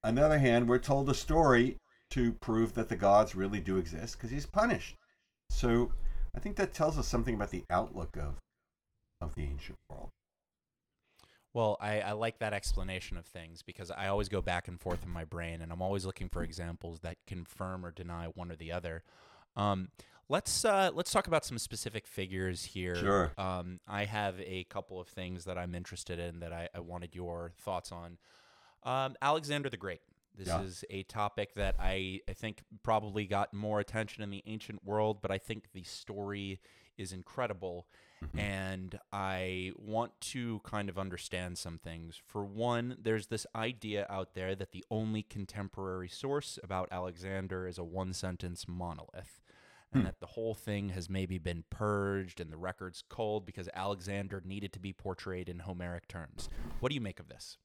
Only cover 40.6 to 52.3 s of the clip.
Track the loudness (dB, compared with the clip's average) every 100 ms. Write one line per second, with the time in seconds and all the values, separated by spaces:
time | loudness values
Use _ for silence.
40.6 | -4 -4 -2 -2 -4 -6 -4 -4 -4 -6
41.6 | -8 -10 -10 -10 -12 -16 -8 -6 -4 -2
42.6 | 0 2 -2 -2 0 0 0 -6 -4 -4
43.6 | -4 -4 -2 -2 0 -4 -4 -4 -4 -2
44.6 | -6 -10 -4 -2 0 -2 -4 -8 -8 -6
45.6 | -8 -4 -4 -4 -6 -6 -2 -2 -2 -12
46.6 | -4 -2 -2 -4 -4 -6 -6 -4 -4 -4
47.6 | -4 -6 -6 -4 -4 -2 -4 -4 -6 -8
48.6 | -8 -6 -4 -6 -12 -14 -16 -20 _ -20
49.6 | -20 -20 _ 2 2 -2 -10 -4 -4 -4
50.6 | -2 -2 -2 -4 -2 -2 0 -2 -2 -6
51.6 | -8 -2 2 4 2 0 -2